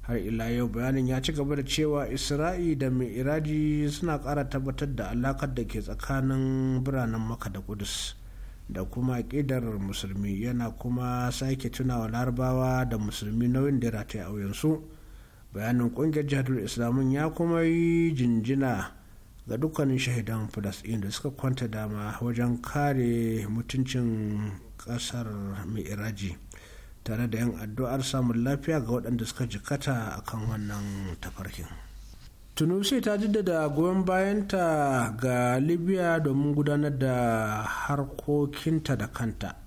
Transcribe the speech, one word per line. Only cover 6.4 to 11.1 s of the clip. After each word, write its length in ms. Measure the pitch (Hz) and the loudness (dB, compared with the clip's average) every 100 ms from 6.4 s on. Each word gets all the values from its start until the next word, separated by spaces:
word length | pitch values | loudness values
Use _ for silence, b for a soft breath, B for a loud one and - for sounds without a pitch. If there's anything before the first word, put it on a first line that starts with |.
| 131 131 131 127 | 2 2 2 2
biranen 380 | 131 135 120 113 | 0 0 0 0
Makka 320 | 110 113 104 | -2 -4 -6
da 80 | 98 | -8
Kudus 540 | 95 101 98 - - - B B B B B | -8 -6 -4 -4 -6 -10 B B B B B
da 160 | - | -6
kuma 360 | 95 - 127 123 | -4 -2 0 0
aƙidar 420 | 117 131 139 127 117 107 | -2 -2 0 0 -2 -4
Musulmi, 600 | 98 95 98 95 101 98 | -4 -4 -6 -4 -2 -2
yana 300 | 120 123 117 - | 0 -2 -2 -4
kuma 540 | 123 123 123 | -2 -2 0